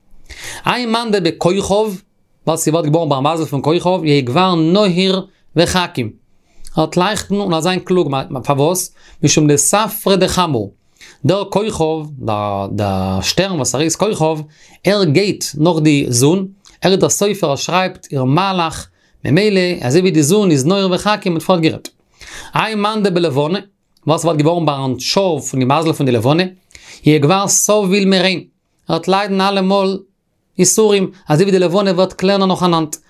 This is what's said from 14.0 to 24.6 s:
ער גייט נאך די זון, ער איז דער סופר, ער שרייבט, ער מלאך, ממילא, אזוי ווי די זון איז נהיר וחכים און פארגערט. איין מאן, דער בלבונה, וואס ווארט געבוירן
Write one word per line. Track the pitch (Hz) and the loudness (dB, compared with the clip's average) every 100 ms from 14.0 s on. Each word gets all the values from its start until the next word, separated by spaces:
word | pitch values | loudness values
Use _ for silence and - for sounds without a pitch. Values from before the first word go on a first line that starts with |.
| 208 165 156 156 151 _ - - | -2 0 -2 -2 -8 _ -20 -4
ער | - 202 | -2 2
גייט | 185 143 202 - - 143 | 2 0 -2 -4 -8 -2
נאך | 160 160 | 0 2
די | 156 147 - | 2 2 2
זון, | 120 139 190 190 - - - | 2 2 2 -2 -12 -20 -4
ער | 180 | 0
איז | 190 | 2
דער | 160 | 2
סופר, | - 202 202 160 | 0 -2 0 -2
ער | 139 | -2
שרייבט, | - 175 185 185 - | -2 -2 -2 -6 -8
ער | 143 | -4
מלאך, | 127 151 196 185 165 - - _ _ _ 110 | 0 2 0 -2 -4 -6 -14 _ _ _ 0
ממילא, | 151 214 190 180 175 | 2 2 2 0 -2
אזוי | 123 151 | 0 2
ווי | 185 | 2
די | 156 | 2
זון | 143 208 202 | 2 2 4
איז | 147 131 | 2 2
נהיר | 196 190 | 0 0
וחכים | 185 202 208 190 | -2 -2 -2 -2
און | 165 | -2
פארגערט. | 156 185 160 104 - - _ _ - - - 151 | 0 2 2 -2 -10 -20 _ _ -20 -18 -8 -4
איין | 202 214 | -4 -2
מאן, | 208 220 | -2 0
דער | 202 | 0
בלבונה, | 180 165 135 151 196 - _ _ _ - | 0 0 0 -2 -4 -6 _ _ _ -2
וואס | 160 | 0
ווארט | 156 151 | 0 2
געבוירן | 147 175 | 2 2